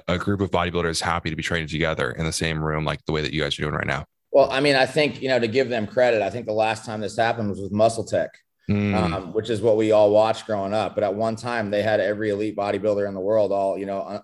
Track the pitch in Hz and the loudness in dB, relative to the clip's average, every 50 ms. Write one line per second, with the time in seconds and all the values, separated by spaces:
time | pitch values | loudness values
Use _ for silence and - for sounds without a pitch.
0 | - - 87 87 - 98 101 95 98 90 - 87 87 90 85 90 85 82 82 - | -2 -2 -4 -2 -2 -2 -2 0 0 0 0 0 0 0 -2 -2 -2 -2 -2 -2
1 | - 87 82 85 - 82 80 78 80 - 87 82 80 73 78 76 80 80 80 76 | -2 -2 -2 -2 -4 -6 -6 -6 -4 -4 -2 -4 -4 -4 -4 -2 -2 0 0 -2
2 | 71 62 57 - 80 80 78 - 82 80 80 78 78 78 78 78 78 71 73 73 | -4 -4 -4 -4 -4 -4 -4 -2 -2 -2 -2 -2 -2 -2 -2 -2 -2 -4 -4 -6
3 | _ - 78 78 76 69 - 76 73 71 73 - 78 76 76 73 69 71 69 67 | _ -4 -2 -2 -2 -2 -2 -2 -2 -2 -4 -4 -4 -4 -4 -4 -4 -4 -4 -4
4 | - - _ _ _ _ - 143 135 - 123 131 143 143 139 131 131 123 - 160 | -6 -10 _ _ _ _ 2 4 4 4 2 0 2 2 4 4 2 2 2 2
5 | 151 143 - - 127 131 131 123 117 113 107 135 131 117 123 117 107 101 - 127 | 0 0 0 -2 -2 0 0 0 0 0 2 2 0 0 0 -4 -4 -2 0 2
6 | 123 123 117 107 101 98 104 120 117 - 107 110 110 110 110 110 - - 107 107 | 4 4 4 2 0 -2 -4 -6 -6 -4 0 0 2 0 0 -2 -6 -8 -8 -6
7 | 107 95 - 113 113 117 117 117 110 101 95 87 98 92 98 104 107 113 107 110 | -6 -4 -2 0 2 2 0 0 -2 -4 -4 -4 -6 -2 2 6 6 6 4 2
8 | 98 - - 90 78 - - - _ _ _ _ _ - 101 104 104 101 101 107 | -4 -2 0 0 0 -2 -6 -14 _ _ _ _ _ 0 0 2 2 2 2 2
9 | 107 104 - 95 92 87 90 107 104 107 117 101 101 120 107 110 110 107 107 107 | 2 0 0 -4 -6 -4 -4 -4 -2 -2 -2 0 2 4 4 4 4 4 6 6
10 | 107 104 104 107 110 110 110 - - - 110 101 98 98 104 110 104 87 - - | 6 6 6 6 4 4 2 -2 -4 -6 -4 -4 -2 -2 -2 -2 -2 -2 -2 -2
11 | 104 101 95 104 110 113 113 110 120 123 120 120 107 101 101 104 101 107 110 107 | -2 0 0 0 -2 -2 -2 -4 -4 -4 -4 -4 -2 -2 0 0 2 2 2 2
12 | 98 101 107 104 110 107 101 101 107 110 98 101 101 101 101 98 95 107 104 101 | 2 0 0 -2 -2 -2 -2 0 -2 -2 -2 -2 -2 -2 0 0 0 0 0 0
13 | 101 101 98 98 92 98 110 110 104 95 98 98 98 98 92 90 98 98 98 98 | 0 -2 -4 -4 -2 0 2 2 2 2 2 2 0 0 0 -2 -4 -4 -4 -4
14 | - - 101 104 | -6 -6 -8 -10